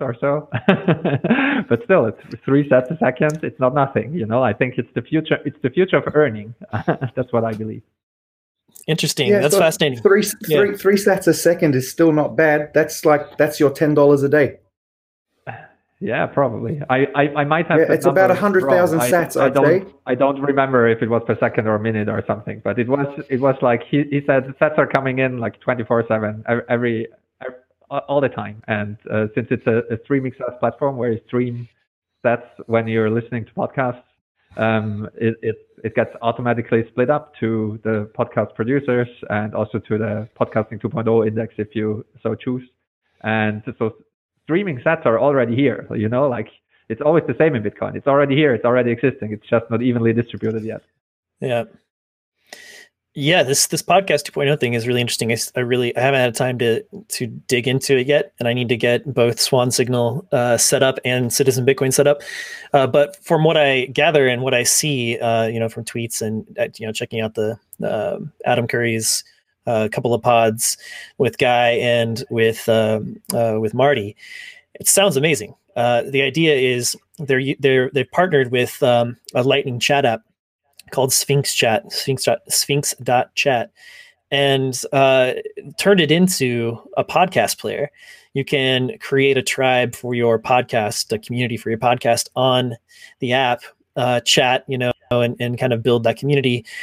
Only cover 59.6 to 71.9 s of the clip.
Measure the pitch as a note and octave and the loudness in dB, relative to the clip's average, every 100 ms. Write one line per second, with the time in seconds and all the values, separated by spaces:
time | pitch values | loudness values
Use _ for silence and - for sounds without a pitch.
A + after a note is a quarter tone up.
59.6 | B2 - B2 B2+ A#2 C3+ - C3 A#2+ A#2 | 2 0 0 0 0 -2 -4 -2 2 2
60.6 | - C3+ C3 B2+ B2 B2+ A#2+ - C3+ B2+ | 2 2 2 0 -2 -2 0 0 0 2
61.6 | B2 C3 C3 C3 C#3+ D3 - - - - | 0 2 2 2 2 0 -4 -14 -14 -16
62.6 | - C#3 C3 C#3+ C#3+ - - D#3+ D#3 D#3 | 0 0 2 2 0 -4 0 2 4 4
63.6 | C#3+ C3 C3 C3 D#3 D3+ C3 A#2+ C3 B2 | 2 2 0 0 2 4 2 2 0 0
64.6 | A#2 - D#3 C3+ A#2 A#2 A#2 A2+ A2+ A2+ | 0 0 0 -2 -2 -2 0 0 0 -2
65.6 | A2+ A#2+ A2+ A#2 A#2 - A2 A2 - - | -4 -6 -10 -8 -8 -6 -6 -6 -8 -6
66.6 | A#2 - A2 A2 B2 A2+ A2 A2+ G#2+ A2+ | -6 -6 -10 -8 -8 -6 -6 -4 -4 -6
67.6 | _ - G#2 G#2+ G2+ - - - - B2 | _ -10 -6 -4 -4 -6 -10 -8 -2 -2
68.6 | A#2 B2 A#2 A2+ G#2+ - - _ _ _ | -2 -2 -2 -2 -4 -6 -8 _ _ _
69.6 | - A2 G#2+ C3+ B2 A#2 A#2+ A#2 A2+ A2+ | -4 -2 -2 -2 0 2 4 4 4 0
70.6 | - - - - - - B2 - B2+ A#2+ | -4 -6 -12 -20 -12 -2 -2 2 2 4
71.6 | A#2+ A#2+ A#2+ | 2 2 2